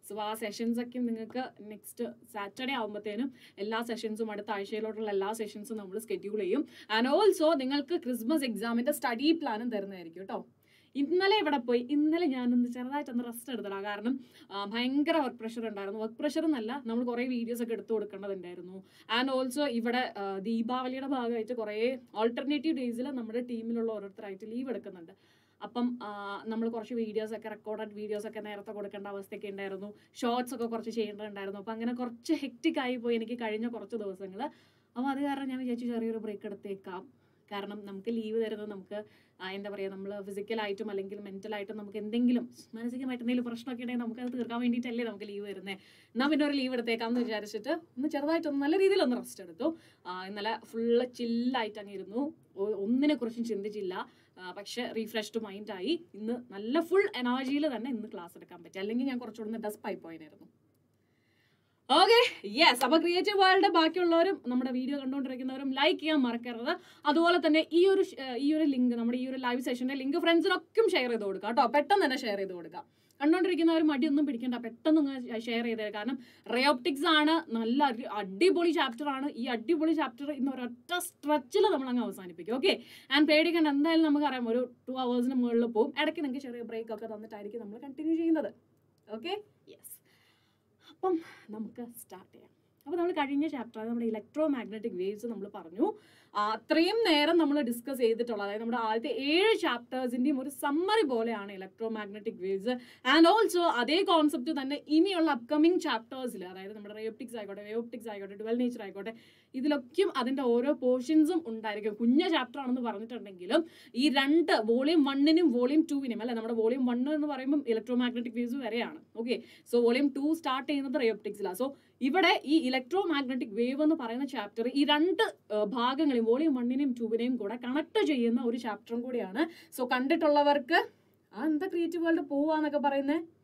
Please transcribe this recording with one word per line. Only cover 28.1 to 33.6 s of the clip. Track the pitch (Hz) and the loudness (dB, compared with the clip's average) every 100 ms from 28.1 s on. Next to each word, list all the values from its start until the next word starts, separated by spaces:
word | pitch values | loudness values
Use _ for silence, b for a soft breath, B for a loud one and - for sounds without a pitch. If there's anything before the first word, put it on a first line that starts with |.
| 208 214 | -6 -6
ഒക്കെ | 214 | -10
നേരത്തെ | 208 208 202 | -10 -12 -12
കൊടുക്കേണ്ട | 208 202 202 196 | -10 -10 -10 -10
അവസ്ഥയൊക്കെ | 202 196 202 202 | -12 -12 -12 -10
ഉണ്ടായിരുന്നു. | 196 196 190 208 b b | -8 -8 -8 -12 b b
ഷോർട്സ് | - 247 240 247 | -4 -2 0 -2
ഒക്കെ | 254 233 | -4 -4
കുറച്ച് | 226 233 | -4 -6
ചെയ്യേണ്ടതുണ്ടായിരുന്നു. | 226 208 202 214 202 196 202 | -4 -4 -6 -10 -8 -8 -8
അപ്പം | 196 | -8
അങ്ങനെ | 220 233 | -4 -4
കുറച്ച് | 247 247 - - | -4 -6 -8 -2
ഹെക്റ്റിക് | 294 269 - 330 302 | -2 -2 -2 -2 0
ആയി | 247 254 | -2 -2
പോയി | 233 233 | 0 0
എനിക്ക് | 220 240 | -2 -6
കഴിഞ്ഞ | 233 214 | -4 -4